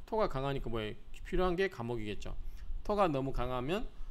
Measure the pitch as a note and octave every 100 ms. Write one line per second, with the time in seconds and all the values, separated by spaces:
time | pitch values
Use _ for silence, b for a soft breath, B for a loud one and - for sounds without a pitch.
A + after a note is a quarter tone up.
0 | - A3 G3+ C3+ C#3 C3+ A#2 A2+ G#2+ A2
1 | - - - F3+ F#3 E3+ G3 - A#2 A#2+
2 | G#2 F#2+ - - B B B - - G#3
3 | F3+ C3+ C3+ B2 B2 B2+ C3 F#3+ - B
4 | B